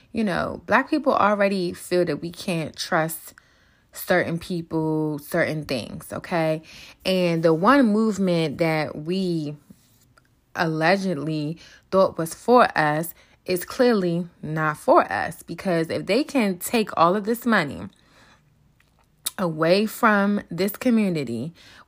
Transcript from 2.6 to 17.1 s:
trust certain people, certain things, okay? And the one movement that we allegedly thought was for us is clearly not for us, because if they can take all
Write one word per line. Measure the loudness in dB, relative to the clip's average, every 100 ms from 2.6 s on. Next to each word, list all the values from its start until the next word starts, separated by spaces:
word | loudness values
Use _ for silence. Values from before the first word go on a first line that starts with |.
| -6
trust | -8 -4 -2 -2 -6 -14 -20 _ _ _ _ _
certain | -10 0 0 0 -4
people, | -6 -8 -4 -2 0 0 -2 -4
certain | -4 -2 0 -2
things, | -4 -6 -6 -12 -12
okay? | -12 -4 -2 0 -2 -6 -20 -20 -8
And | -2 0 0 2
the | 2
one | 4 6 6 6
movement | 4 2 0 0 2 0 0
that | 0 0 -2 -6
we | -6 -4 -2 -2 -4 -10 _ -20 _ _ _ _ _ _ _ -4
allegedly | -2 0 2 2 0 -4 -4 -4 -6 -8 -14 -20 -2
thought | 2 2 0
was | -8
for | -4 4 6 6 2
us | 0 0 -4 -12 _ _
is | -6 -6
clearly | -4 0 2 2 0 -2 -6 -10
not | -8 -4 -4 -2
for | 4 4 4
us, | -2 -6 -8
because | -14 -8 -2 0 0
if | -4 0
they | 0
can | 2 0 0 -2
take | -2 -2 0 2
all | 4